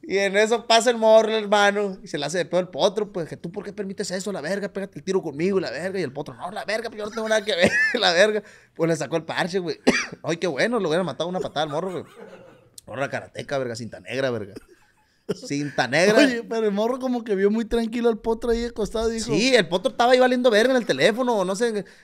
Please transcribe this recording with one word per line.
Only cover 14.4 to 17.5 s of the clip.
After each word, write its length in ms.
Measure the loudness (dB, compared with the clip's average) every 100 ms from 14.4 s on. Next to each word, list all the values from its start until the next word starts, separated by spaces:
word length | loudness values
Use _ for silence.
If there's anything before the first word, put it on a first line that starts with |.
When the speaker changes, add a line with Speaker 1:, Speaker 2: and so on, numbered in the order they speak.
| -8 -14 _ _ _ _ _ _ -10 -10 -6
Speaker 1:
Cinta 440 | -6 -4 -2 0
negra. 300 | 4 4 6
Speaker 2:
Oye, 220 | 4 2
pero 220 | -4 -2 -2
el 40 |
morro 280 | 0 -2 -2
como 260 | -2 -4 -2
que 100 | 0
vio 160 | 2